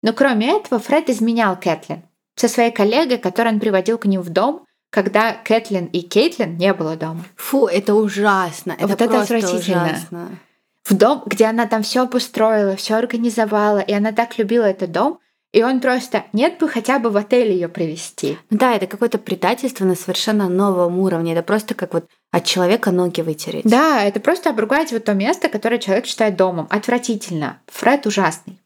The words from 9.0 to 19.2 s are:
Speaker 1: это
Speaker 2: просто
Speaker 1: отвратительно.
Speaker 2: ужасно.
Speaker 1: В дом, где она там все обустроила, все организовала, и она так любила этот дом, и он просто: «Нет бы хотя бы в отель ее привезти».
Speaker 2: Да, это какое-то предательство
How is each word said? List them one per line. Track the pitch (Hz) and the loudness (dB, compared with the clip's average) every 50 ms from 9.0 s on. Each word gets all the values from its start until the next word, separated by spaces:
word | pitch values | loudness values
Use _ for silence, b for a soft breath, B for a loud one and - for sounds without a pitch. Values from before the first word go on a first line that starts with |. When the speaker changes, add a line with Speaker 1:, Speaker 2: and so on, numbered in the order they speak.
Speaker 1:
это | 233 240 233 | 2 2 2
Speaker 2:
просто | 247 208 202 233 233 | 2 2 2 0 0
Speaker 1:
отвратительно. | 208 180 196 220 170 185 185 175 175 | 0 0 -2 -2 -2 0 0 0 0
Speaker 2:
ужасно. | 165 165 - - - 180 170 170 185 202 170 _ _ _ _ _ _ _ _ _ | 0 -2 -4 -6 -10 -12 -14 -12 -14 -16 -18 _ _ _ _ _ _ _ _ _
Speaker 1:
В | - 202 | 0 4
дом, | 196 202 233 294 262 - | 4 6 4 4 0 -2
где | 208 202 196 226 | -8 2 2 2
она | 220 226 233 240 | 4 4 0 0
там | 214 226 220 | 0 0 -2
все | 214 214 - 247 254 | -2 0 0 0 0
обустроила, | 247 254 247 247 - - - 220 220 226 214 202 196 190 | 0 0 -2 -4 -2 -2 2 2 4 4 4 2 2 0
все | 196 - - 220 220 | -2 -2 -2 0 0
организовала, | 240 233 240 226 233 240 220 233 220 208 214 208 208 208 208 202 | 0 -2 -2 -2 -2 0 0 0 0 0 2 2 2 4 2 2
и | - - 208 | 2 0 0
она | 202 208 220 | 0 0 0
так | 214 220 233 233 - - | 0 0 -2 -2 -2 -4
любила | 220 196 233 240 226 | -2 0 2 2 2
этот | 202 190 190 196 170 | 2 0 0 -4 -4
дом, | 165 180 220 285 349 - _ _ _ _ _ _ - | -2 0 0 0 -2 -6 _ _ _ _ _ _ 2
и | 220 226 | 2 2
он | 247 269 254 | 4 0 0
просто: | 247 254 247 254 247 - - 202 - - - | 2 0 0 0 -2 -2 -4 -4 -4 -2 -2
«Нет | 208 254 339 339 - | 0 0 0 2 0
бы | 320 311 | -2 0
хотя | - 240 220 - 254 277 | 0 -2 0 0 0 2
бы | 226 233 | 2 2
в | 202 202 | 0 0
отель | 208 - - 247 233 220 | 0 2 2 2 4 4
ее | 190 185 175 165 | 2 0 -2 -4
привезти». | 170 - 170 160 156 160 - - - - - 143 147 - _ _ | -4 -4 -4 -4 -4 -8 -12 -14 -10 -6 -4 -4 -4 -6 _ _
Speaker 2:
Да, | 214 208 254 254 233 | 0 2 2 2 2
это | 202 190 185 | 0 -2 -4
какое-то | - 202 240 233 - | -4 -2 -2 -2 -2
предательство | 208 | -4